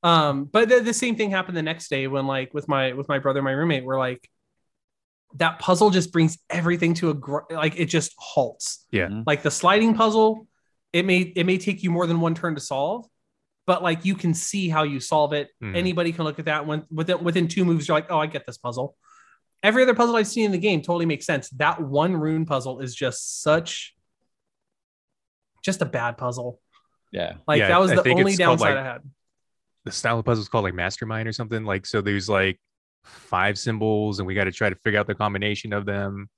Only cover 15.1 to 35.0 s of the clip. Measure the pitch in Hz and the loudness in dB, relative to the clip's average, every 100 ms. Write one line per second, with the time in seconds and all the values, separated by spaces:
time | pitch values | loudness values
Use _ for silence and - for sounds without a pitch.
15.1 | 156 147 147 143 _ 110 98 185 175 170 | 0 2 0 -6 _ -6 -2 -2 0 -2
16.1 | 170 156 147 160 151 151 151 151 156 165 | -2 -6 -4 -4 -4 -2 -6 -6 -6 -2
17.1 | 180 175 175 170 196 180 165 - 151 156 | 0 0 0 0 2 2 2 2 0 2
18.1 | 170 156 151 - 120 123 120 139 _ _ | -2 -2 -6 -12 -10 -8 -6 -8 _ _
19.1 | - _ _ _ _ 202 226 254 233 240 | -20 _ _ _ _ 2 4 4 4 2
20.1 | 233 208 - 214 185 202 175 - 175 165 | 2 0 0 0 2 0 0 0 0 0
21.1 | 147 - 147 - 127 151 170 147 139 185 | -2 -2 -4 -4 0 0 0 -2 0 2
22.1 | 180 156 160 160 139 127 127 131 120 131 | 0 0 -2 0 -2 -4 -8 -10 -4 -4
23.1 | - - - - 156 165 - - _ _ | -4 -10 -4 2 2 0 -10 -12 _ _
24.1 | _ _ _ _ _ _ _ _ _ _ | _ _ _ _ _ _ _ _ _ _
25.1 | _ _ _ _ _ - 190 151 127 120 | _ _ _ _ _ -4 -2 -2 -2 -4
26.1 | 120 127 123 123 123 _ _ _ _ _ | -4 -6 -6 -10 -12 _ _ _ _ _
27.1 | 95 85 85 - 151 98 175 185 139 127 | -8 -8 -8 0 2 4 4 4 4 4
28.1 | 127 196 190 175 - 101 135 131 123 135 | 4 4 4 4 4 2 0 -4 -12 -16
29.1 | _ _ _ _ _ _ _ - - 117 | _ _ _ _ _ _ _ -12 -4 -2
30.1 | 117 110 113 101 117 98 90 90 - 113 | 0 2 0 2 0 0 -2 -4 -4 -8
31.1 | 110 113 110 113 113 107 98 - 113 101 | -6 -6 -6 -6 -6 -2 -4 -2 -2 0
32.1 | 101 95 101 95 92 _ _ _ _ - | -2 0 2 2 -2 _ _ _ _ -20
33.1 | - - 92 98 101 - 110 110 107 107 | -20 -4 0 0 0 -4 -2 0 0 -2
34.1 | 98 92 95 95 90 107 92 - 104 | -4 -4 -2 -2 0 -2 -2 -2 0